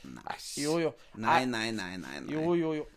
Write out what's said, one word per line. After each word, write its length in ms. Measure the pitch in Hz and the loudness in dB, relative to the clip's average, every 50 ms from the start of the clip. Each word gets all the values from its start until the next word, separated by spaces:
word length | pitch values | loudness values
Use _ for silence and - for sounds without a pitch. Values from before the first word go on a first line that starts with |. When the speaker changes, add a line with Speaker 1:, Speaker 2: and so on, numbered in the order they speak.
| - | -16
Speaker 1:
Nei. 320 | 65 62 - - - - - - - - | -16 -14 -10 -8 -8 -8 -8 -8 -8 -4
Speaker 2:
Jo, 220 | 143 143 147 156 170 | -2 0 2 2 2
jo. 140 | 160 151 - - - - - | 2 0 -2 -6 -12 -16 -10
Speaker 1:
Nei, 240 | 104 110 131 160 165 | 0 4 4 4 6
Speaker 2:
Jeg 60 | 131 127 | 4 2
Speaker 1:
nei, 220 | 120 110 110 117 | 0 0 0 -2
nei, 260 | 113 104 92 90 92 | -2 -4 -4 -6 -8
nei, 220 | 92 76 65 69 71 | -8 -8 -8 -10 -8
nei. 140 | 65 - 147 | -6 -4 -2
Speaker 2:
Jo, 200 | 156 156 170 175 | 0 2 4 4
jo, 180 | 170 160 160 156 | 4 4 2 0
jo. 120 | 151 147 - - | -2 -4 -8 -12